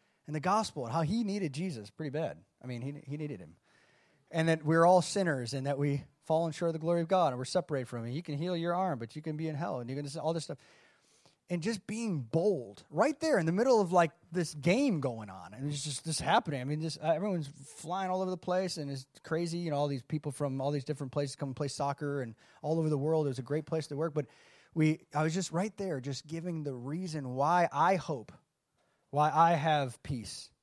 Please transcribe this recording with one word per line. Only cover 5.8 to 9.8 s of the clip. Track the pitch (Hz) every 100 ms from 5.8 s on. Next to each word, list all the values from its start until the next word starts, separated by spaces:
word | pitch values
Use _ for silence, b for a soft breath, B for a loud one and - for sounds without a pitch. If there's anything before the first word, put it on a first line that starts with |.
| 143 139 - _ -
fallen | 160 165
short | - 170
of |
the | 160
glory | 160 170
of | 165
God | 190 156
and | 123
we're | 127
separated | 185 165 139 120
from | 117
him. | 117
"You | 139
can | 175 143
heal | 175 175
your | 170
arm, | 175 190 127
but | 117
you | 151
can | 160 151
be | 160
in |
hell," | 147 185
and | 135